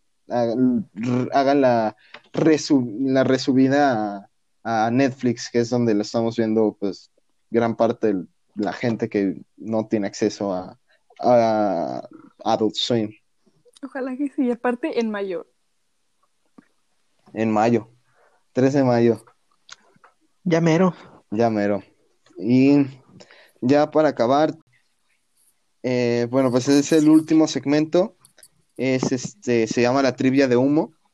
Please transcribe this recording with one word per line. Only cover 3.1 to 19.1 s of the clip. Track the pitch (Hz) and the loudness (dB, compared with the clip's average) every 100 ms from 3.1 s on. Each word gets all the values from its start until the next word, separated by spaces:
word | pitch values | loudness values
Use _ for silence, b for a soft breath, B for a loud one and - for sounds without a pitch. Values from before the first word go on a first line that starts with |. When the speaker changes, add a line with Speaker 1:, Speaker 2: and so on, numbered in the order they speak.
| 131 | 2
Speaker 1:
resubida | 127 131 - 127 131 143 143 113 107 101 101 _ _ _ | 2 0 0 2 2 2 2 0 -4 -8 -16 _ _ _
a, | 110 113 113 | -4 -2 0
a | |
Netflix, | 123 139 131 123 117 - | 2 0 0 -4 -4 -2
que | 120 | -2
es | 117 | 0
donde | 123 120 | 0 0
lo | 104 | 0
estamos | 104 117 113 117 | -2 -4 -2 -2
viendo, | 110 110 107 - | 0 0 0 -2
pues, | 101 - _ _ _ _ _ | -8 -8 _ _ _ _ _
gran | 117 117 110 | -2 -2 0
parte | 113 117 110 | -2 0 -2
de | 95 82 _ _ | -2 -6 _ _
la | 104 98 | -6 -6
gente | - 123 110 113 | -4 -4 -4 -4
que | 104 98 78 - - | -2 -2 -4 -14 -16
no | 107 110 110 | -6 -6 -2
tiene | 113 98 | -4 -4
acceso | - 107 - 101 | -4 -4 -2 -6
a, | 90 90 - _ _ _ - | -6 -10 -18 _ _ _ -4
a | - 123 113 107 104 87 69 62 - - - _ | 2 4 2 0 0 -2 -4 -8 -12 -20 -20 _
Adult | 107 113 110 | -4 -2 -2
Swim. | - - 120 107 - _ _ _ _ _ _ | -2 -2 -2 -4 -10 _ _ _ _ _ _
Speaker 2:
Ojalá | 277 277 262 254 | -14 -10 -10 -8
que | 285 | -6
sí, | - 247 | -4 -4
aparte | 233 247 240 320 233 | -2 -4 -4 -6 -4
en | 226 | -4
mayo. | 208 196 170 - _ _ _ _ _ _ _ _ _ _ _ _ _ _ _ _ _ _ | -6 -8 -8 -12 _ _ _ _ _ _ _ _ _ _ _ _ _ _ _ _ _ _
Speaker 1:
En | - 110 | -4 0
mayo, | 107 113 117 110 _ _ _ _ _ _ | 2 2 2 -2 _ _ _ _ _ _
tres | - 135 | 0 2
de | 143 | 2
mayo. | 131 120 117 | 2 4 2